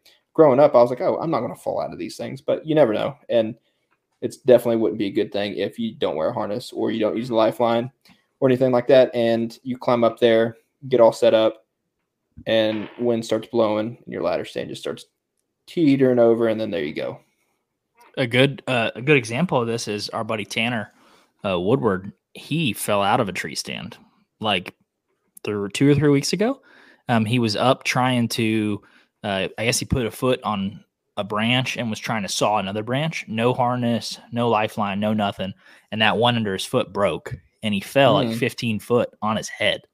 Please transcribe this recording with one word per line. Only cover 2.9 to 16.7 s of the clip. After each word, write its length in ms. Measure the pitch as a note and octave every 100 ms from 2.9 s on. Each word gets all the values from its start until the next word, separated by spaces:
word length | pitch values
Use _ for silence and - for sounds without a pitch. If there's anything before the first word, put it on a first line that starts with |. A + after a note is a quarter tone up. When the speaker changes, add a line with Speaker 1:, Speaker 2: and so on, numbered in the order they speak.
Speaker 1:
know. 240 | G#2 A2 - -
And 280 | A#2 A2 C3 _ _ _ _ _ _
it's 160 | A#2 -
definitely 400 | - A#2 A#2 A2+
wouldn't 220 | A2 A2
be 80 | G2
a 40 |
good 220 | G#2 G2+
thing 220 | G2+ G#2 F2+
if 220 | G#2 -
you 160 | A2+
don't 200 | - F#2+
wear 140 | D2+ D#2
a 40 |
harness 400 | B2 G#2 A2+ -
or 180 | - A2+
you 100 | A2+
don't 160 | G#2 F#2
use 140 | B2+
a 40 |
lifeline 560 | A2+ A2 - A#2 A#2 B2+ - _ _ _ _
or 100 | C3+
anything 220 | B2 C3
like 160 | B2 B2
that. 220 | C#3 -
And 440 | B2 A#2 A2+ A#2 -
you 160 | C3 B2
climb 260 | - A#2+
up 160 | A2+ A2+
there, 380 | A#2+ A2+ A#2 - _ _ C3+
get 120 | B2
all 120 | A2+
set 200 | - A#2
up, 340 | A2 A2 - _ _ _ _ _ _ _ - -
and 420 | A2+ A2 A2 G2+ -
wind 260 | A#2+ A#2
starts 240 | A2 A2+ -
blowing, 480 | A#2 G#2+ G#2+ A2+ B2
and 80 | -
your 100 | -
ladder 220 | E2+ D#2+
stand 240 | - - -
just 140 | -
starts 240 | D2 - - _ _ _ _ _ -
teetering 520 | F3+ D3+ C#3 C3 B2
over, 300 | A#2 A2+ A2+
and 120 | A2
then 100 | A2